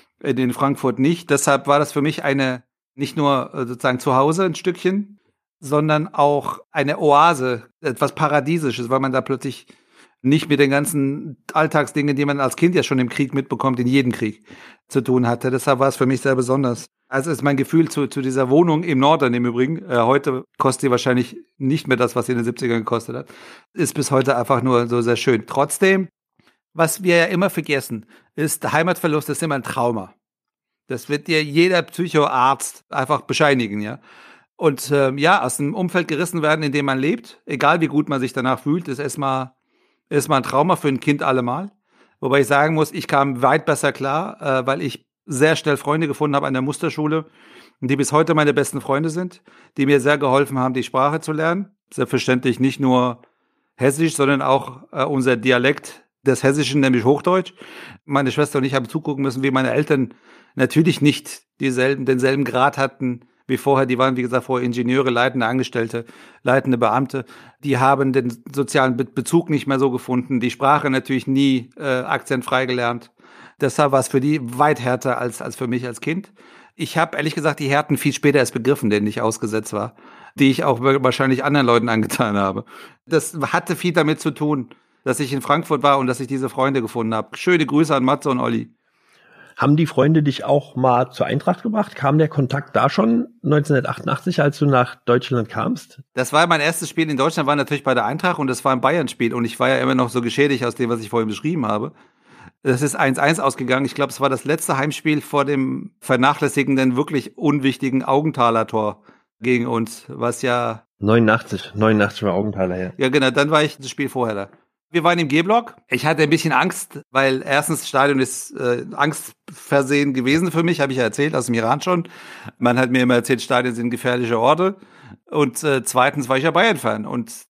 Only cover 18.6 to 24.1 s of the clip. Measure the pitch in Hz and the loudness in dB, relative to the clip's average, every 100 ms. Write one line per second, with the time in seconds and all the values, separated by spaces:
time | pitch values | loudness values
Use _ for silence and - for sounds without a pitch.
18.6 | 175 156 175 135 139 160 139 120 120 120 | 4 2 0 2 4 4 2 0 0 0
19.6 | 131 165 190 123 117 139 139 127 - - | 0 -2 -2 0 4 2 2 -4 -6 -2
20.6 | 131 127 139 120 131 123 120 - - - | -2 0 0 0 2 0 0 -6 -20 -6
21.6 | 135 156 - 127 120 127 113 123 117 120 | -2 -2 0 0 0 -2 -2 -2 -2 -4
22.6 | 127 117 110 117 113 123 - - - - | -2 -2 -2 -4 -4 -12 -14 -20 -20 -20
23.6 | _ 196 156 - 135 | _ -6 -4 -4 0